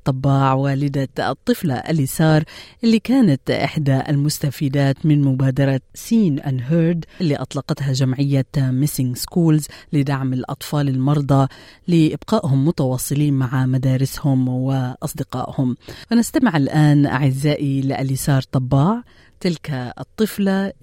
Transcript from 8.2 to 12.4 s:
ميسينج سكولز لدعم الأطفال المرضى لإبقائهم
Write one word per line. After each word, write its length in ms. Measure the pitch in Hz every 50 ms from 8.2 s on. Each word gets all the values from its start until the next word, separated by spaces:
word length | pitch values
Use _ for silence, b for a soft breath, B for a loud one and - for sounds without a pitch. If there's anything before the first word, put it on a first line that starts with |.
| 139 139 139 135 127 - - 147 135 131 127 127
ميسينج 360 | 143 147 - - 131 123 123
سكولز 520 | - - - - 185 170 160 156 156 143 B B B B B
لدعم 400 | - 147 139 143 139 131 135 131
الأطفال 560 | 131 127 123 - 135 - - - - 147 143 139
المرضى 600 | 131 131 131 139 151 151 143 131 143 135 135 B B B B B B B B -
لإبقائهم 800 | 175 165 156 156 - - - - 214 220